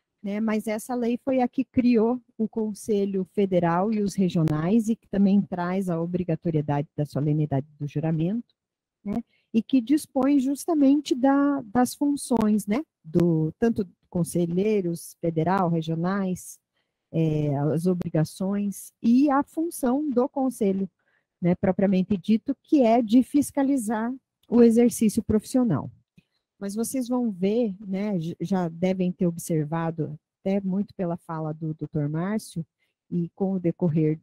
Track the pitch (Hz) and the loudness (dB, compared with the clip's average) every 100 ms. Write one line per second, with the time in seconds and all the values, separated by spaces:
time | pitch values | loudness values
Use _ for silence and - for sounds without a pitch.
0 | _ _ 196 208 220 214 214 214 - 247 | _ _ -6 -2 -2 -2 -2 -6 -4 -2
1 | 233 240 - 262 247 - 247 - 247 233 | -2 -2 -2 0 0 -2 -2 0 4 4
2 | 226 254 - - 220 226 214 202 - 202 | 4 0 -6 -6 -4 -4 -6 -6 -2 0
3 | 202 190 185 - 196 180 170 170 208 214 | 0 -2 -4 -2 2 2 4 2 0 0
4 | 202 - 185 170 156 151 165 233 214 226 | 0 0 0 2 2 2 2 2 2 -2
5 | _ 202 196 202 156 180 175 190 180 165 | _ 2 4 4 2 -2 -2 -2 -2 -2
6 | 170 180 175 160 175 156 147 143 147 - | -2 -4 -2 -2 0 -2 0 -2 -2 -4
7 | 147 135 151 151 151 135 143 - 147 147 | -4 -2 0 0 0 -2 -4 -10 -8 -4
8 | 160 160 170 226 - _ _ _ _ _ | -2 0 -2 -4 -8 _ _ _ _ _
9 | 202 220 - _ _ 226 - 269 226 294 | -8 -6 -8 _ _ -4 0 0 2 0
10 | - 269 262 285 254 285 - 320 269 294 | 0 0 2 2 2 -2 -2 2 4 4
11 | - 262 269 277 285 277 226 247 247 - | 2 0 2 4 2 0 -2 0 0 0
12 | 285 285 - 233 220 208 202 226 320 _ | -2 -2 0 0 2 0 0 -4 -4 _
13 | 160 170 175 160 156 - 233 226 180 _ | -4 0 2 2 -2 0 -2 0 -6 _
14 | _ 180 170 175 175 175 208 214 175 170 | _ -4 -2 -2 -2 0 0 0 -2 -6
15 | - - 170 160 165 196 175 170 160 160 | -10 -8 -4 -2 0 0 0 0 -2 -4
16 | 175 202 190 180 - - _ _ _ _ | -2 -2 -4 -6 -10 -20 _ _ _ _
17 | _ 165 160 151 147 139 147 143 180 180 | _ -2 0 0 0 0 0 0 0 -2
18 | 175 165 156 - 190 202 202 - - _ | -2 0 -2 -4 -6 -4 -6 -8 -16 _
19 | 226 247 294 269 285 - 339 - 247 269 | 2 4 4 2 -2 -4 -6 -2 -2 0
20 | 302 240 262 - 262 240 196 190 190 _ | 0 0 -2 -2 -4 0 0 0 -4 _
21 | _ _ _ _ 170 180 190 185 196 185 | _ _ _ _ 0 2 0 2 2 2
22 | 185 196 - 220 - 269 _ 302 226 233 | 0 -2 0 0 -2 -8 _ 4 4 4
23 | 220 247 240 285 262 - 269 277 208 220 | 4 4 4 0 0 -2 0 0 -2 -4
24 | 233 262 _ _ - 240 233 226 240 - | -4 -8 _ _ 0 6 6 6 4 4
25 | 220 226 - 214 - 254 240 131 120 - | 2 2 0 0 0 0 2 0 -4 -14
26 | _ _ _ _ _ _ 196 208 226 269 | _ _ _ _ _ _ -8 -6 -4 -4
27 | 240 247 240 180 190 220 226 190 208 190 | -4 -2 -2 -2 0 0 0 -4 -8 -6
28 | 214 185 160 - 170 190 170 165 185 190 | -2 -4 -4 -6 -2 -2 -2 -2 -2 0
29 | 180 - 175 170 - 160 147 165 165 165 | -2 0 -2 -2 -4 -2 -2 -4 -4 -4
30 | 147 151 _ _ 190 196 190 190 202 - | -8 -10 _ _ -4 -2 -2 -4 -4 -6
31 | 175 170 - 160 156 156 160 156 151 156 | -6 -6 -8 -8 -6 -6 -8 -8 -6 -4
32 | 147 156 185 220 - 175 - _ _ _ | -4 -4 -4 -6 -6 -10 -12 _ _ _
33 | _ 175 170 - 190 190 175 - 180 156 | _ -6 -6 -4 -4 -2 -4 -2 0 2
34 | 156 156 | 0 -2